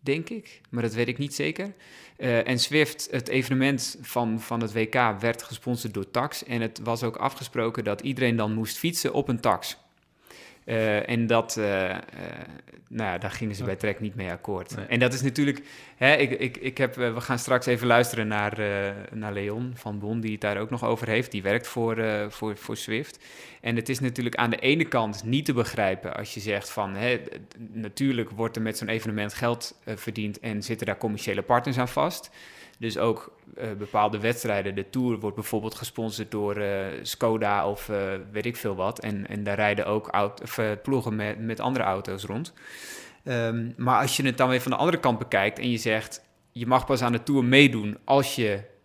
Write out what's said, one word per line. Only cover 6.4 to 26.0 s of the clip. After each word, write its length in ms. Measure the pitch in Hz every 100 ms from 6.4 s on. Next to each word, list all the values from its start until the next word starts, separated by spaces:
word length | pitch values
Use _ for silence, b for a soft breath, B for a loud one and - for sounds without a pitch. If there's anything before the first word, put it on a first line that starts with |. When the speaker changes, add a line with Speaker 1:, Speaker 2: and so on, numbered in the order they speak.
Speaker 1:
En 160 | - 123
het 200 | 113 -
was 200 | 110 117
ook 140 | 120 110
afgesproken 680 | 123 - 135 123 113 113
dat 160 | 107 117
iedereen 360 | 131 127 127 117
dan 160 | 107
moest 240 | 110 113 -
fietsen 340 | 165 175 -
op 160 | - 139
een 120 | 120
Tax. 380 | 120 90 - - _ _ _ _ B B B B
Eh, 440 | - 113 110 104 -
en 180 | 117 113
dat, 300 | 117 113 -
eh, 340 | 104 98 92
eh, 60 | 92 - - 87 78 87 - - - -
nou 220 | 117 107
ja, 80 | 90
daar 120 | 101
gingen 240 | - 113
ze 60 | 98
Speaker 2:
Ja. 60 | 120
Speaker 1:
bij 100 | 95
Trek 240 | 107 98
niet 140 | 107
mee 160 | 107 92
akkoord. 460 | 87 - 95 90 110
Speaker 2:
Nee. 100 | 101
Speaker 1:
En 120 | 117
dat 140 | 123
is 100 | 131
natuurlijk, 400 | 135 123 143 139 B B B B
hè, 180 | 127
ik, 160 | 147 135
ik, 260 | 131 131 127
ik 220 | 131 127
heb, 200 | 131 127
eh, 160 | 123
we 60 | 113
gaan 180 | - 123
straks 280 | 120 127 127
even 200 | 123 120
luisteren 420 | 120 120 117 107
naar, 300 | 104 104 107
eh, 320 | 104 101 98 101 98
naar 200 | 110 107
Leon 400 | 101 101 107 123
van 240 | 120 - 104
Bon, 220 | 104 113
die 120 | 110
het 80 | 107
daar 160 | 104 101
ook 120 | 107
nog 140 | 120
over 240 | 117 113 113
heeft. 220 | 110 127
Die 120 | 104
werkt 240 | 95 110 123
voor, 300 | - 113 113
eh, 280 | 110 107 104
voor, 280 | - 110 104
voor 200 | - 113
Zwift. 420 | - 110 151 - B B B B
En 160 | 117 117
het 120 | 113
is 120 | 127
natuurlijk 340 | 131 123 120 -
aan 140 | 117
de 60 | 113
ene 260 | 127 156
kant 400 | 160 127 110 104
niet 200 | 110 131
te 80 | 147
begrijpen 640 | 123 113 - 101 95